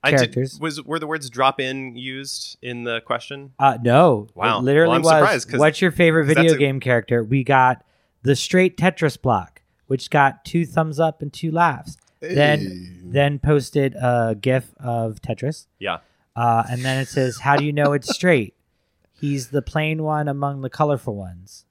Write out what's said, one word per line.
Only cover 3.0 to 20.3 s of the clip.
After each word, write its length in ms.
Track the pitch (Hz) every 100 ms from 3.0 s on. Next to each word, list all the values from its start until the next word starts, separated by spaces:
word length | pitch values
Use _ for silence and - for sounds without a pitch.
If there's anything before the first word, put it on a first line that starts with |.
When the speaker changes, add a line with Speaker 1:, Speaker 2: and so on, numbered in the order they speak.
Speaker 1:
question? 520 | - 117 - 139 139 _
Speaker 2:
Uh, 200 | 135 120
no. 460 | 120 127 170 113 104 -
Speaker 1:
Wow. 240 | 104 107
Speaker 2:
It 20 |
literally 280 | 127 143 165
Speaker 1:
Well, 60 | 127
I'm 60 |
Speaker 2:
was, 80 | 160
Speaker 1:
surprised 400 | 160 185 165 -
'cause 80 | 135
Speaker 2:
"What's 240 | 151 151
your 80 | 185
favorite 320 | 160 170 160 147
Speaker 1:
'cause 80 | 151
Speaker 2:
video 60 |
Speaker 1:
that's 100 | 165
a 40 | 147
Speaker 2:
game 200 | 139 135
character?" 460 | 127 120 104 120
We 180 | 110 135
got 420 | 127 135 127 123 _ _ _ _
the 140 | 131 139
straight 400 | - 185 185 -
Tetris 440 | 175 185 156 -
block, 400 | 131 107 85 _ _ _ _
which 200 | 135 -
got 360 | 147 139 -
two 200 | - 170
thumbs 360 | 156 139 160 143
up 200 | 160 151
and 120 | 147
two 180 | - 165
laughs. 460 | 160 170 127 - - _ _
Then, 400 | 156 175 147 151
Speaker 3:
Hey. 400 | 98 92 90 -
Speaker 2:
then 360 | 90 135 143 143
posted 560 | 147 147 127 147 135 -
a 400 | 123 120 113 107
gif 320 | 113 131 - _
of 420 | 127 117 113 107
Tetris. 460 | - 113 131 156 - _
Speaker 1:
Yeah. 180 | 98 85 _ _ _ -
Speaker 2:
Uh, 260 | 120 113 110
and 140 | 123
then 160 | 131 131
it 60 | 135
says, 320 | - 127 123
"How 160 | 139 143
do 80 |
you 80 | 147
know 200 | 147 143
it's 160 | 143 -
straight? 400 | - 180 156 101 _ _ _ _ _ _
He's 360 | _ 143 139 120
the 140 | 139
plain 420 | - 156 156 160
one 240 | 156 151
among 320 | 147